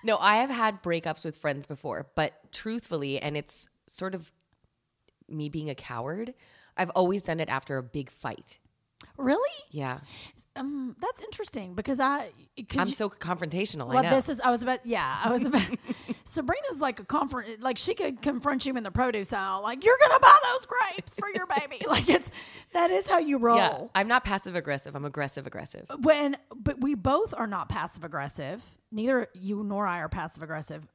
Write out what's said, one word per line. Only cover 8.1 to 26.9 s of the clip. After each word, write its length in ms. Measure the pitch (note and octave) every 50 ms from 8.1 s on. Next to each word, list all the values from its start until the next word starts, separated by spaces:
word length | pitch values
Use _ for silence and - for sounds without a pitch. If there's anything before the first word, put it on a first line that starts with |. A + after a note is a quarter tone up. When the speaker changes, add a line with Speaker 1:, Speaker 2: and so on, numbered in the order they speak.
Speaker 1:
fight. 480 | - - - B2 - - - - - _ _ _ _ _ _ _ _ _ - - _ -
Speaker 2:
Really? 220 | C#4 B3+ C#4+ G#4 B4+ D5 - - - _
Speaker 1:
Yeah. 300 | - D3+ C#3 C3 B2+ C#3 - - - - - - _
Speaker 2:
S-, 120 | - - _ _
um, 400 | C4+ C4 C#4 D4 C#4 C4 B3 - -
that's 220 | - A4+ - -
interesting 520 | - A4 - - G#4 - - B3 F#3+ F3+ F3+
because 260 | F#3+ G#3 - C4+ B3
I, 300 | C4+ C4+ C#4+ D4 A#3+ F#3 - - - _ _ - A3 -
'cause 120 | - -
Speaker 1:
I'm 80 | F#3 A#3+
Speaker 2:
you 60 | C#4
Speaker 1:
so 140 | - A3 G3+
confrontational, 800 | - _ - E3 F3+ E3 F3 D#3 D3 F3+ G3+ G#3 - D#3 B2+ A#2+
I 40 | -
Speaker 2:
Well, 80 | - -
Speaker 1:
know. 60 | E3+
Speaker 2:
this 180 | C4 C4+ - -
is, 120 | D4 A#3
I 100 | - B3+
was 120 | A#3+ A#3
about, 220 | A#3+ B3 B3+ B3 -
yeah, 340 | A#3+ A3+ F#3+ D#3 C3 C3+ G2+ G3+
I 60 | A3+
was 120 | A#3+ B3 C#4
about, 180 | C#4 D4 B3 F#3 - B3 - - - -
<laughs> 300 | - - - A#3+ - _
Sabrina's 560 | - - E4 C4+ B3 F4 C#5 D5 C#5 F4 C#4
like 200 | D4+ C4 B3 -
a 40 | G3
confront, 560 | - C4+ D4+ C#4+ B3+ C4 B3 G#3+ G#3+ A3+ G#3+
like, 180 | A#3 C4 A#3+ -
she 160 | - F4+ -
could 260 | - F#4 D4 C4 A3
confront 420 | - C#4 B3+ B3 - C#4+ C#4 B3+ -
you 100 | C#4 C4
in 60 | B3
the 80 | A3 G3
produce 420 | F3+ - B3+ B3+ A3+ G#3+ G3 -
aisle, 300 | A#3+ G3+ F#3+ G3 F#3+ G3
like, 220 | G3+ A3 A#3+ C4 F4+
"You're 120 | A4 B4 B4+ D5
gonna 120 | - - C5
buy 160 | C#5 - C#5+ D5+ C#5 B4
those 140 | A#4+ C5 -
grapes 500 | - A#4+ B4 A4+ G4 F4+ G4 - - - -
for 100 | G4 G4+ G4
your 120 | E4 F#4
baby." 340 | - D#4 C#4 D4 C#4 C#4 A#3+ C#4+
<laughs> 20 |
Like, 220 | D#4 D4+ - - F4
it's, 220 | F4+ F4 - - - - - - - - - _
that 180 | - F4 E4+ F4
is 180 | F#4 F#4+ G4 -
how 100 | F4+ E4+
you 200 | E4 D4 C#4 C4
roll. 180 | A#3 A#3 A#3
Speaker 1:
Yeah, 240 | A3+ F#3+ D#3 - - - A#3 _
I'm 140 | F#3+ G3+ A3+
not 160 | A#3+ B3+ -
passive 300 | G#3 G3+ G3 - F#3+ F3
aggressive, 400 | F3 - D3+ C#3+ C#3 - D3 C#3+
I'm 100 | C#3 C#3+
aggressive 420 | D3 C#3 D3+ C#3+ C3+ - C#3 C3+
aggressive. 400 | - - F2+ - - - - - - C#4 D4
Speaker 2:
When, 360 | A#3+ D#4 D#4 D4 D4 C#4 C#4 - _ _ A3+
but 260 | - G#3 C4+ C#4+ C4+
we 140 | B3+ C#4